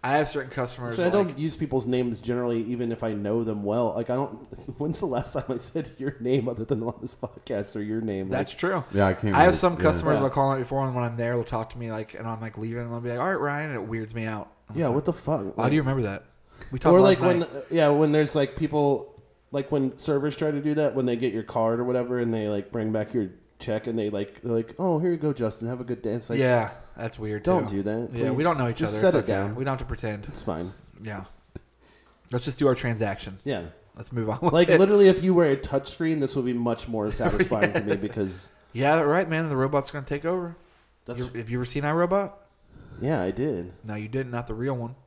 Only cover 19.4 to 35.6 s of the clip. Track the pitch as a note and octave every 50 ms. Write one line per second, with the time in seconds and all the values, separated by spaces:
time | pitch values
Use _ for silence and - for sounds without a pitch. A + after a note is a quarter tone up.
19.4 | _ _ - C#3+ C#3 - D3+ D3 C3+ C3 B2+ - - - D3+ C#3 C#3 D3 C#3+ -
20.4 | E3 D3+ D3+ C#3+ C#3 D3+ D3+ D3+ D3+ C#3+ - C3+ C3 B2 A#2+ A#2 B2 B2+ G2 A2+
21.4 | G#2+ - - B2 A2+ A2+ A2+ A#2 B2 B2 B2+ B2+ B2 A#2+ B2 B2 A#2+ A#2 A2+ A2+
22.4 | G#2+ G#2 G#2 G2+ G2 - - A#2+ G#2+ A2 G#2+ A2 G#2+ G#2+ - B2 G#2+ F#2 - -
23.4 | _ _ _ _ - - A2 A2 - A#2+ A2+ A2+ G#2+ G#2 G#2 G2+ G2+ - - -
24.4 | - B2 A#2 A2+ A2+ A2+ - - F3 F#3+ E3+ D3+ E3 F3+ E3+ D#3+ D3+ D3+ C#3+ C3+
25.4 | A#2+ A2 G#2+ - A2+ A#2 B2+ B2 B2+ A#2+ A#2+ - - A2+ G#2 A#2+ A2 - A#2 B2
26.4 | C3+ B2+ B2 A#2+ A2 G#2 - - - - - - - A#2 - - G#2+ G#2+ G#2+ G#2
27.4 | G2+ - F#3 F3+ C3 A2 G2+ G2 G2 G2+ G#2+ A2+ A#2+ - B2+ A#2 A#2 C3 C3 B2
28.4 | D3+ F3 E3 C#3+ B2+ A#2+ A#2 - D#3+ - G#2 - - F#3 E3+ D3 G#2 F#2 G#2+ G2
29.4 | G2 G2+ G#2+ A#2+ C3 C3+ C3+ C3 - - A#2 - - A2+ G#2 G#2 G#2 - - -
30.4 | - - F2 D#2+ F2 F#2 - - - - - - G#2 A2 G#2 G2 F#2+ - - -
31.4 | _ _ _ - - _ _ _ _ - - - _ _ _ _ _ - - B2
32.4 | - - C3+ - C#3+ C#3 B2+ - - B2 A2+ G#2+ A2+ G2+ G2 - - G#2+ F#2+ F#2
33.4 | _ C#3 C3+ G2 E2+ D#2+ - - _ _ _ - A#2 - B2 A#2+ A2+ G#2+ G#2+ -
34.4 | - F3 D3 D#3+ F3 E3+ F#3 D#3+ F#3+ G3 G#3 G3+ G3+ F#3+ F#3 F#3 E3 F#3 F#3 F3
35.4 | F3 D3+ C3+ C3+